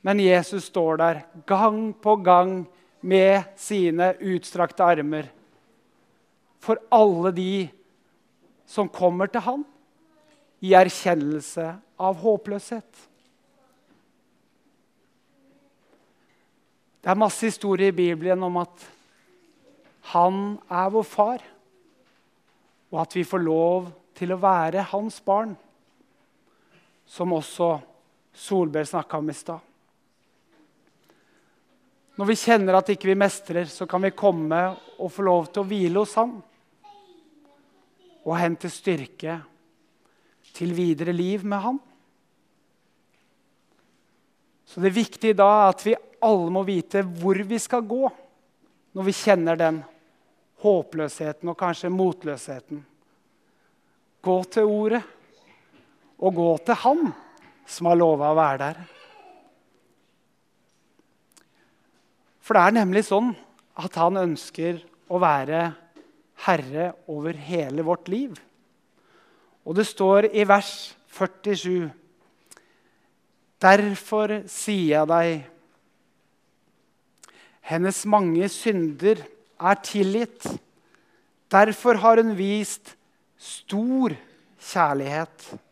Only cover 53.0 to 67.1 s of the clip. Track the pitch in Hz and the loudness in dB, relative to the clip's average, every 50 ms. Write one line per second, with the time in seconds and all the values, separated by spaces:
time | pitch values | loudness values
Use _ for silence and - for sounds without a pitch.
53 | _ _ _ _ _ _ _ _ _ _ _ _ _ _ _ _ _ _ _ _ | _ _ _ _ _ _ _ _ _ _ _ _ _ _ _ _ _ _ _ _
54 | _ _ _ _ - 180 185 185 185 185 - 226 214 214 208 208 214 214 226 240 | _ _ _ _ -2 0 0 0 -2 -2 -2 0 0 2 0 0 -2 -2 -2 -4
55 | - - - _ _ _ _ _ _ _ _ _ _ _ _ _ _ _ _ _ | -6 -10 -20 _ _ _ _ _ _ _ _ _ _ _ _ _ _ _ _ _
56 | _ _ _ - - 190 185 165 170 170 165 156 - - 233 - - 247 285 339 | _ _ _ -4 -2 -2 0 0 0 0 0 0 0 -2 -2 2 2 2 2 2
57 | 320 214 - - - - _ - _ - _ _ _ - - - 175 170 170 170 | 0 -2 -4 -8 -20 -20 _ -20 _ -20 _ _ _ -20 -12 -2 2 4 4 6
58 | 175 165 156 139 143 151 156 160 160 147 135 135 139 147 165 170 180 - - - | 6 4 4 2 2 2 4 4 4 2 2 -2 -4 -6 -8 -10 -16 -20 -20 -20
59 | - - - - - - - - _ _ _ _ _ _ _ _ _ _ _ _ | -20 -20 -20 -20 -20 -20 -20 -20 _ _ _ _ _ _ _ _ _ _ _ _
60 | _ _ _ _ _ _ _ _ _ _ _ _ _ _ _ _ _ _ _ _ | _ _ _ _ _ _ _ _ _ _ _ _ _ _ _ _ _ _ _ _
61 | _ _ _ _ _ _ _ - _ _ _ _ _ _ _ _ _ _ _ _ | _ _ _ _ _ _ _ -20 _ _ _ _ _ _ _ _ _ _ _ _
62 | _ _ _ _ _ _ _ _ _ - 226 202 175 190 220 233 208 185 185 208 | _ _ _ _ _ _ _ _ _ 2 4 6 6 6 4 4 2 2 2 0
63 | 214 - 196 202 233 247 202 - - _ _ _ _ _ _ - 160 185 - 170 | 0 2 0 0 0 0 -4 -6 -14 _ _ _ _ _ _ -12 -12 -10 -2 0
64 | 165 175 196 190 185 170 156 - - - - - 160 170 175 165 - - _ _ | 0 2 2 0 -2 -2 -4 -6 -8 -16 -10 -6 -6 -6 -6 -8 -12 -20 _ _
65 | _ _ 185 180 180 165 147 139 131 139 156 165 170 170 156 - _ _ _ - | _ _ -2 0 2 2 2 0 -2 -4 -4 -4 -4 -4 -8 -12 _ _ _ -20
66 | - _ _ _ _ _ _ - - - 180 156 131 127 139 156 170 180 - - | -20 _ _ _ _ _ _ -8 -2 -2 -2 -2 -2 -6 -6 -6 -6 -6 -8 -12
67 | _ - | _ -12